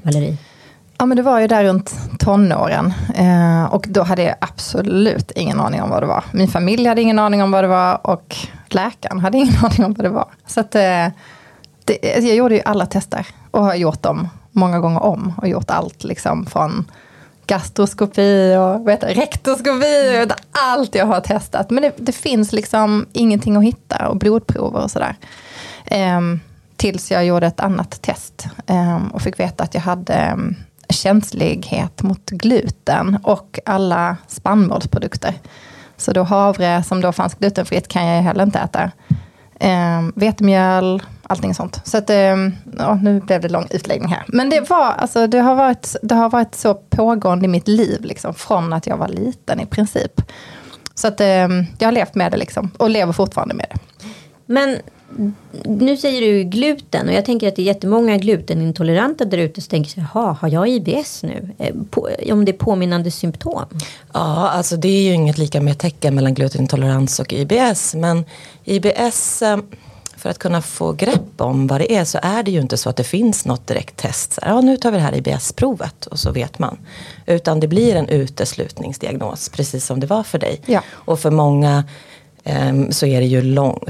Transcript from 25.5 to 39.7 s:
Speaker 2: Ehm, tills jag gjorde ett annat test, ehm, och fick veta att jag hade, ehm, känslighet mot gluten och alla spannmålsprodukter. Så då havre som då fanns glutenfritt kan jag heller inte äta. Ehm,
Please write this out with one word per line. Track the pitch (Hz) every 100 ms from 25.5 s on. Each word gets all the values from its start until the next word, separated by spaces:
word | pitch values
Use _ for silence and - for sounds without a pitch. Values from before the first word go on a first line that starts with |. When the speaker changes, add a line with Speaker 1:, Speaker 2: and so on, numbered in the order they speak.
| - - - -
Speaker 2:
Ehm, | 196 185 175 170 170 - - _ -
tills | 202 190 -
jag | 185 175
gjorde | 175 170
ett | -
annat | 190 170 - -
test, | - - - - - - -
ehm, | 180 175 170 196
och | -
fick | - 185
veta | 180 -
att | 175
jag | -
hade, | 175 180 180
ehm, | - 78 - - - - _ -
känslighet | - 190 208 208 - 160 160 - - - -
mot | 196 190 -
gluten | 180 220 247 - - - 156 185 202
och | 202 202 - - -
alla | 196 190 170 175 175 -
spannmålsprodukter. | - 185 208 185 139 - - 165 - 175 - - - - - - -
Så | -
då | 185
havre | 180 202 202 196 180 175
som | 175 185
då | 180
fanns | 170 180
glutenfritt | - 202 196 180 180 -
kan | 175 170
jag | 170
heller | 180 -
inte | 202 202
äta. | - - 170 - - - - _ _ -
Ehm, | 190